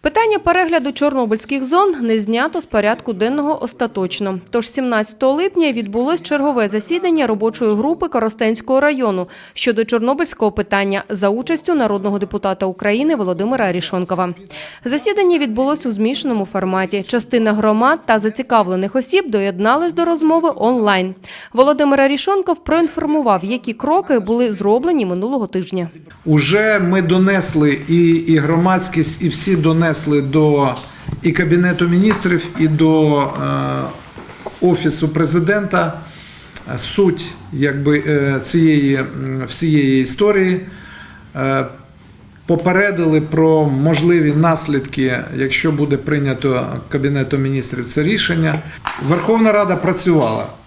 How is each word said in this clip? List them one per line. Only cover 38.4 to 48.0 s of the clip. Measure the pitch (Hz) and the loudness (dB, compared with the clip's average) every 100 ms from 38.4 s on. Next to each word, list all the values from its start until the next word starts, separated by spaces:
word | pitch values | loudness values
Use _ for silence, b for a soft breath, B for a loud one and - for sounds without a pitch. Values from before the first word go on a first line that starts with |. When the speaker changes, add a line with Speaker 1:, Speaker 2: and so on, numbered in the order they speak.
Speaker 2:
цієї, | 131 175 160 151 139 | 0 2 4 4 2
м, | 135 131 135 135 131 127 | 0 -2 -6 -6 -6 -4
всієї | - 165 151 135 135 | -2 2 2 4 2
історії. | 127 - 208 202 185 180 B B B B B B B 135 | 0 2 2 4 2 0 B B B B B B B -4
Е, | 135 135 131 - - - - - - - - | -2 0 -4 -10 -20 -20 -20 -20 -20 -20 -2
попередили | 170 180 180 202 175 165 156 | 0 2 2 2 2 2 2
про | 156 160 160 156 | 0 2 4 4
можливі | 151 135 151 156 170 175 151 | 2 2 2 2 2 4 2
наслідки, | 147 165 160 - 143 131 - 131 123 120 131 | 2 2 2 0 -4 -2 -2 -2 -2 -6 -4
якщо | 135 135 165 | -2 0 0
буде | 147 147 139 | 0 0 0
прийнято | - 147 139 127 139 127 127 127 - | 0 -2 0 -2 0 0 -2 -8 -6
Кабінетом | 147 135 139 135 139 | -2 0 0 0 0
Міністрів | 135 135 120 123 120 | 0 -2 -4 -8 -4
це | - | -2